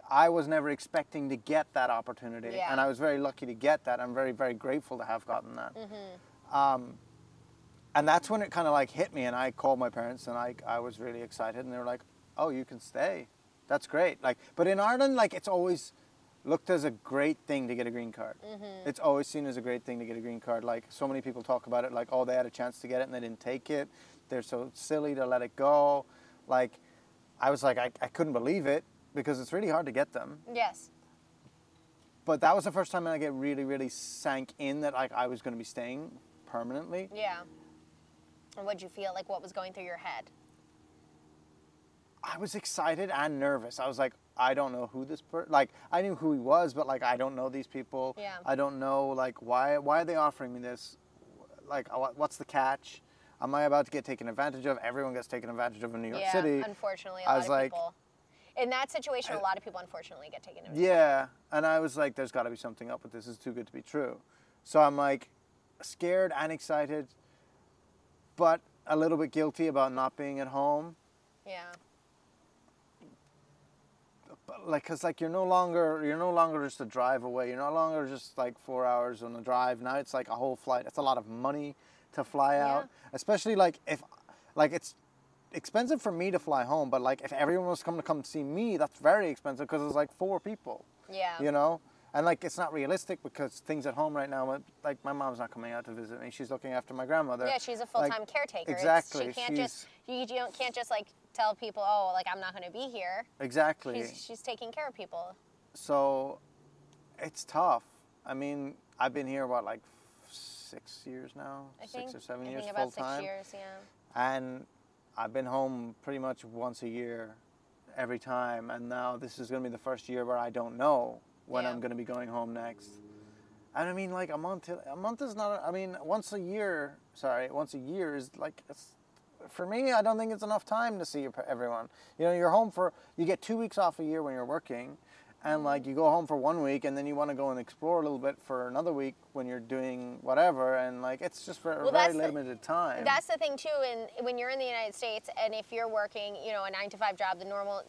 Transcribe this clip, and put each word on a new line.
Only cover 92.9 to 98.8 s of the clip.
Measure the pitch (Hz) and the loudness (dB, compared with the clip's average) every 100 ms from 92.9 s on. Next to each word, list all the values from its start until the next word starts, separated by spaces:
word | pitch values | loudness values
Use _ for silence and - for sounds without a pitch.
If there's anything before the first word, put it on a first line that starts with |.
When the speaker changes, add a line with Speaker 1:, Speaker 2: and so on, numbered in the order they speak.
| 185 - 175 | -2 -2 -8
Speaker 1:
because | 135 - 135 - | -8 -6 -8 -6
things | - 151 135 | -6 -4 -4
at | |
home | 127 156 147 | -2 -2 -2
right | 139 | -4
now, | 135 131 131 - _ | -2 -2 -4 -8 _
like, | 147 135 | -6 -4
my | 143 | -6
mom's | 143 135 120 | -4 -4 -4
not | 117 | -8
coming | 120 117 | -8 -8
out | 117 | -8
to | 117 | -8
visit | 113 110 120 | -12 -12 -12
me. | 120 | -12
She's | - 127 | -10 -8
looking | 131 135 | -8 -4
after | 127 - | -4 -4
my | 131 | -8
grandmother. | 131 160 143 123 - | 0 2 2 0 0
Speaker 2:
Yeah, | 254 | -2
she's | - 226 | -4 -6
a | |
Speaker 1:
Like, | 240 | -2
Speaker 2:
full-time | - 285 220 | 0 0 -2
caretaker. | 208 294 277 190 165 | -4 -2 -2 -6 -4
It's, | |
Speaker 1:
exactly. | 180 | 2